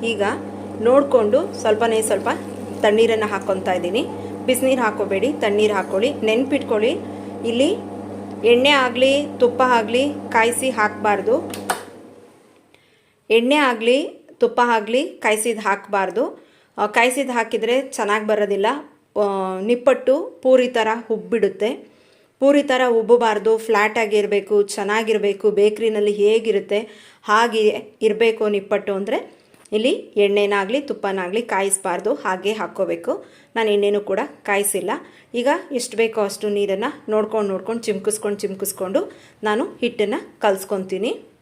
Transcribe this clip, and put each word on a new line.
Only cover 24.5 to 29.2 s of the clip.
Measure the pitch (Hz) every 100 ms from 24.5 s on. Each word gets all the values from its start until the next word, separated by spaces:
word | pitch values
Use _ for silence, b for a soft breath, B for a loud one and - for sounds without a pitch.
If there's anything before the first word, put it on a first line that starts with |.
| 208 202
ಚೆನ್ನಾಗಿರಬೇಕು. | - 202 214 220 214 202 196 220 190
ಬೇಕ್ರಿನಲ್ಲಿ | 208 214 226 214 208 202
ಹೇಗಿರುತ್ತೆ | 202 226 220 202 190 202 226 B B B -
ಹಾಗೆ | 214 233 220 214 - - _ 220
ಇರಬೇಕು | 208 226 220 214 208
ನಿಪ್ಪಟ್ಟು | 196 202 202 196
ಅಂದರೆ | 196 294